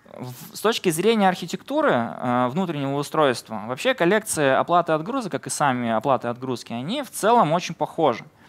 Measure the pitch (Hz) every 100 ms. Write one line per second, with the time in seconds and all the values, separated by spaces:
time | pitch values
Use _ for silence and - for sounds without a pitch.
0 | - - 127 123 - - 208 226 190 156
1 | 190 226 196 180 170 180 - 285 294 143
2 | 117 - 127 123 127 135 190 147 139 139
3 | 147 160 147 117 - 110 107 131 262 262
4 | 170 214 - - 143 123 - 170 170 156
5 | 160 269 214 139 127 - 147 123 120 110
6 | 143 127 120 120 131 120 - 117 135 262
7 | 262 - 196 240 175 165 - 165 147 -
8 | 156 110 - _